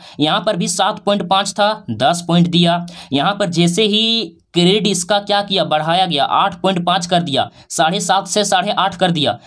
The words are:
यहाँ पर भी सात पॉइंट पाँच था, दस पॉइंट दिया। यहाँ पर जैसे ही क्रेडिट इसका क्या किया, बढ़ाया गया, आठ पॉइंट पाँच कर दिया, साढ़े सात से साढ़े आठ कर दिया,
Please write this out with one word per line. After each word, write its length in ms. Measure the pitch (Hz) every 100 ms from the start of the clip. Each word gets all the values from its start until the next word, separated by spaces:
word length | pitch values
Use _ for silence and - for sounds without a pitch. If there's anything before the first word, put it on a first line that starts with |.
| - -
यहाँ 200 | 151 196
पर 160 | 214 180
भी 120 | 220
सात 300 | - 196 208
पॉइंट 300 | - 202 180
पाँच 240 | 190 202
था, 320 | - 202 208 -
दस 320 | 110 135 175 -
पॉइंट 200 | 175 175
दिया। 360 | 170 170 175 175 - -
यहाँ 220 | 139 170
पर 160 | 208 202
जैसे 360 | 165 175 175 220
ही 360 | 214 226 226 - - _
क्रेडिट 320 | 170 175 208 180
इसका 320 | 170 - 208
क्या 200 | 202 202
किया, 220 | 202 190 147
बढ़ाया 400 | 151 160 175 185
गया, 180 | 139
आठ 360 | - 139 196 175
पॉइंट 220 | 190 185 175
पाँच 200 | 175 175
कर 160 | 175
दिया, 260 | 139 135 - - -
साढ़े 300 | - 160 196
सात 260 | 202 190 190
से 160 | 214
साढ़े 280 | 202 190 202
आठ 240 | - 190 190
कर 140 | 185
दिया, 280 | 170 127 -